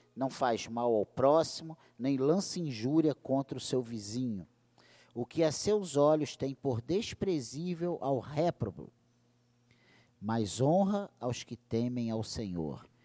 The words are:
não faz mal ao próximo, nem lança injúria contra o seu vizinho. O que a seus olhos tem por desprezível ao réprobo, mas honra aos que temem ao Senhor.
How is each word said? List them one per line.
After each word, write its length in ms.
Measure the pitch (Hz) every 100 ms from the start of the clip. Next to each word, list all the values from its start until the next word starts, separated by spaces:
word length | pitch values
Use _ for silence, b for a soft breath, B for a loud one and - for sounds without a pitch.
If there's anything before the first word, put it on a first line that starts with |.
| b
não 160 | - 131
faz 380 | - 131 110 -
mal 260 | 117 120
ao 100 | 110
próximo, 720 | 98 - 135 156 156 - 165 160 b -
nem 180 | 131 135
lança 440 | 135 180 196 180
injúria 520 | 156 117 120 160 156
contra 460 | 131 - 135 135 131
o 20 |
seu 220 | - 127
vizinho. 640 | 117 117 98 117 127 101 82 _ _ b b b b
O 140 | 117 120
que 160 | 156
a 80 | 160
seus 460 | - - 214 180 139
olhos 400 | 147 156 147 -
tem 180 | 135
por 260 | 135 139 117
desprezível 1160 | 120 185 - - 196 165 117 135 180 165 175 170
ao 200 | 135 135
réprobo, 720 | - 151 170 - 104 82 - - _ _ _ _ _ _ _ b b b b _
mas 400 | 101 113 104 87
honra 500 | 131 180 196 202 202 -
aos 240 | 120 120
que 140 | - 117
temem 560 | _ 113 123 123 117
ao 100 | 113
Senhor. 640 | 113 - 104 87 76 67 - b